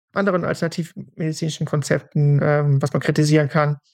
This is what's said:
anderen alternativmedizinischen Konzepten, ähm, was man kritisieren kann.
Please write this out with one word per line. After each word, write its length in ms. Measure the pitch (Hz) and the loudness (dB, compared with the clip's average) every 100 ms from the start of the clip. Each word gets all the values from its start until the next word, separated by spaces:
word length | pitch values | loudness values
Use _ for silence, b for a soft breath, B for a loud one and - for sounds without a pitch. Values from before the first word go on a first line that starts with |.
| _ | _
anderen 320 | - 202 180 160 | -4 0 0 -2
alternativmedizinischen 1200 | 180 170 175 160 - - - 160 156 160 - 147 | -4 -4 -6 -10 -10 -16 -6 -6 -4 -6 -4 -4
Konzepten, 720 | 147 - 156 - 160 143 143 | -2 0 -2 -2 0 2 4
ähm, 380 | 151 147 147 139 | 2 2 2 2
was 120 | 143 | 2
man 80 | 135 | -2
kritisieren 480 | 143 156 151 156 143 | 0 0 4 2 2
kann. 280 | 160 147 147 _ | 0 0 -2 _